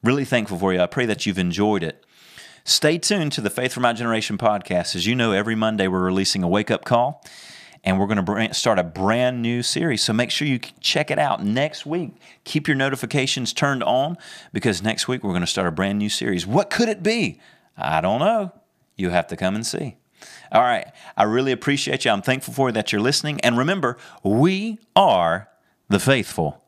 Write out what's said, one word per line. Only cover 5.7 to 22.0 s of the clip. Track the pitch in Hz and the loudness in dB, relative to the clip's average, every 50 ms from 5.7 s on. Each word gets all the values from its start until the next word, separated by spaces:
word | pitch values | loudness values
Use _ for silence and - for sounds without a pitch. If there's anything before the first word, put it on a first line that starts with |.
| 110 104 98 95 | 2 2 0 2
we're | 92 92 92 | 2 2 0
releasing | 92 92 95 95 - - 101 92 | 2 2 0 0 0 0 0 0
a | 87 | 2
wake-up | 87 104 107 - 113 - - | 2 2 2 0 -2 -2 0
call, | - 123 117 120 135 147 - _ - - - - - - - - - - - _ | 0 2 2 2 0 -2 -8 _ -20 -20 -20 -20 -20 -20 -20 -20 -20 -20 -8 _
and | 95 95 95 | 0 0 2
we're | 98 | 2
gonna | 101 110 101 92 | 0 0 0 0
br-, | 85 104 98 113 110 - | 0 0 -2 -2 -2 -2
start | - - 120 110 95 | 0 2 2 2 2
a | 87 | 2
brand | 85 80 95 95 98 110 120 127 127 127 123 117 | -2 -4 -2 0 2 2 2 2 0 0 -2 -2
new | 117 120 120 120 | -2 -2 -2 -2
series. | - - 156 165 170 131 104 - | -2 -2 -2 0 0 0 0 0
So | - 110 | 0 0
make | 110 123 120 | 0 0 -2
sure | - - - | -2 -4 -2
you | 151 135 120 - - - _ | -2 -2 -2 -4 -8 -18 _
check | - - - - 151 - | -4 -2 0 0 0 -2
it | 147 151 | 0 0
out | 151 139 - - - | 0 0 0 -2 0
next | 101 107 127 139 156 - - - | -2 0 0 0 -2 -4 -8 -8
week. | 147 156 180 175 - - _ _ - - _ _ | -6 -4 -4 -4 -6 -12 _ _ -20 -20 _ _
Keep | - - 156 143 - | -4 -4 -4 0 0
your | 151 | 0
notifications | 135 135 139 135 127 - 113 - 147 139 135 - 135 123 110 - | 2 2 0 -2 -2 -6 -4 -2 -2 0 0 -2 -2 -4 -4 -2
turned | - - 143 139 127 - | 0 0 0 0 0 0
on, | - 113 127 139 151 175 - - - - - - - - | 0 0 0 0 -2 -4 -8 -12 -20 -20 -20 -20 -8 -8
because | 104 - 120 101 85 98 | -2 0 0 0 0 0
next | 110 110 - - - | -2 -2 -2 -2 -4
week | 127 123 - | -4 -4 -2
we're | 104 90 | -2 -2
gonna | 90 87 | -2 -2
start | 85 - - 92 | -2 -2 0 0
a | 87 80 | -2 0
brand | 76 95 98 101 104 | 0 -2 0 0 -2
new | 104 104 | -2 -2
series. | - - - - 95 90 82 | -2 -2 -2 -2 -2 -2 -2
What | 92 113 170 208 - | 0 2 2 2 2
could | - - 240 220 | 0 0 0 0
it | 214 185 170 | 0 -2 0
be? | 202 226 240 196 104 - _ _ - - _ _ _ _ | 0 0 2 0 -2 -4 _ _ -20 -20 _ _ _ _
I | - 55 65 78 80 | -8 -4 0 0 0
don't | 80 92 104 120 | 2 2 0 2
know. | 151 202 233 220 196 180 - - _ _ _ _ _ _ _ | 2 2 2 0 -2 -4 -8 -16 _ _ _ _ _ _ _
You'll | - 95 87 87 | -4 -2 0 2
have | 90 82 - | 0 0 0
to | 87 | -6
come | 82 95 92 98 | -4 -2 -2 -2
and | 107 113 | -2 -6
see. | 110 - - 151 131 - _ _ _ _ _ - - - - - - - | -6 -6 -6 -6 -8 -10 _ _ _ _ _ -20 -20 -20 -20 -18 0 2
All | 110 123 | 2 4
right. | 123 120 107 - - - - - - - | 4 2 -2 -4 -8 -18 -20 -20 -18 0
I | - 101 | 2 2
really | - 110 123 131 135 127 | 4 4 2 2 2 0
appreciate | 120 - - 143 139 - 139 139 127 | -2 0 -2 0 0 0 -2 -4 -2